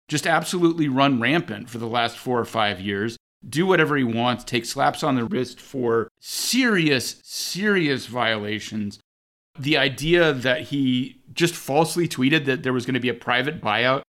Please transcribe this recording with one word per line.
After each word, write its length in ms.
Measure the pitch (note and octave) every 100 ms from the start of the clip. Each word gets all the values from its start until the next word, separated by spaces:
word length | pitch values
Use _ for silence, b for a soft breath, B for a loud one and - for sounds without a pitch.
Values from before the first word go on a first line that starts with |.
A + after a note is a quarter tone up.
| -
just 180 | D3+ F3
absolutely 640 | D#3+ E3 F3+ E3+ E3 D3+
run 320 | C3 C#3 B2+
rampant 480 | A#2 E3 E3 G#2 B2
for 80 | A#2
the 100 | A#2
last 300 | A#2+ A#2 -
four 200 | C3 A#2+
or 60 |
five 380 | G#2+ A2+ G#2 F#2+
years, 340 | G2 G2+ A2+ A#2 _ _ G2+
do 160 | C#3
whatever 320 | F#3+ F3 D#3 C#3+
he 80 |
wants, 400 | B2 A2+ B2 A#2+
take 220 | - B2 A#2+
slaps 360 | C3+ C#3 -
on 120 | D#3
the 100 | C3
wrist 340 | A2+ F#3+ B2 -
for 500 | - C3+ A#2+ A#2 G#2+ _
serious, 1000 | - - - B3 B3+ G3 D3+ C3 - -
serious 800 | - - - E3+ G#3+ F#3+ D3 C3
violations. 920 | A2 B2 A2+ A2 G#2 G#2+ - G#2+ G#2 - _ _ _ _ _ -
The 200 | C3+ D3
idea 560 | C3+ A#2 D#3 F3 D#3+
that 300 | C3+ B2 B2
he 580 | A2+ C#3+ C3 B2+ C3+ - -
just 220 | - E3
falsely 520 | E3 - C#3 D#3+ F3 E3+
tweeted 380 | - C3 D#3
that 180 | C3+ C3
there 120 | C3
was 100 | B2+
gonna 160 | A#2+ C3
be 80 | A#2+
a 60 |
private 480 | A#2 - B2 C3+ E3
buyout 400 | A2 G#2+ B2 C#3 -